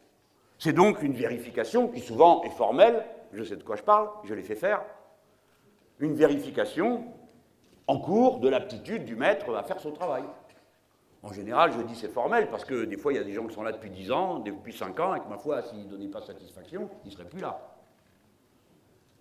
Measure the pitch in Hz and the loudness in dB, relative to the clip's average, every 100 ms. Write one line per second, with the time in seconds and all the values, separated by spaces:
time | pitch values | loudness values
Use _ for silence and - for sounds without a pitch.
0 | _ _ _ _ _ - 160 147 208 - | _ _ _ _ _ -4 0 6 6 6
1 | 143 123 117 120 - 120 110 233 240 123 | -2 0 -2 -4 -6 -4 2 2 2 -2
2 | - 113 170 165 110 - 107 131 226 233 | -2 8 8 8 2 0 2 8 8 6
3 | - - - 104 107 98 - 107 - 208 | -4 -14 -16 -10 -10 -10 -8 -4 4 6
4 | 214 208 101 104 92 107 185 208 - - | 4 -8 -8 -8 -6 -4 0 -2 -4 -16
5 | - _ _ _ _ _ _ _ _ - | -20 _ _ _ _ _ _ _ _ -6
6 | 151 143 151 143 139 120 104 147 214 240 | -2 4 4 4 -2 -2 -2 0 0 0
7 | - - - _ _ _ _ _ - 135 | -6 -18 -20 _ _ _ _ _ -2 -2
8 | 143 208 254 - 131 135 - 110 - 214 | 2 4 4 4 2 2 -2 -12 -8 -8
9 | 113 113 160 208 - 104 - - 151 - | -8 0 2 2 -2 -4 -4 -6 -8 -6
10 | 175 131 - - - - _ _ _ _ | -4 -4 -6 -14 -20 -20 _ _ _ _
11 | _ _ 107 98 107 127 165 117 113 113 | _ _ -14 -10 -2 2 2 2 -8 -8
12 | 101 123 135 226 208 107 - 127 110 98 | -8 -4 0 2 0 -4 -6 -6 -4 -4
13 | 147 127 98 101 113 104 110 107 104 92 | -2 -2 -4 -6 -8 -8 -8 -8 -12 -10
14 | 95 143 185 160 104 98 117 110 95 90 | -4 -2 -2 -4 -8 -10 -12 -10 -8 -4
15 | 190 165 104 101 147 135 107 107 101 101 | -2 -2 -6 -10 -6 -6 -6 -14 -14 -12
16 | 101 107 - 90 87 92 87 180 208 - | -10 -12 -14 -18 -20 -20 -14 -12 -12 -14
17 | 101 98 87 190 156 98 - - _ _ | -20 -18 -16 -10 -10 -10 -14 -20 _ _
18 | _ _ _ _ _ _ _ _ _ _ | _ _ _ _ _ _ _ _ _ _
19 | _ _ | _ _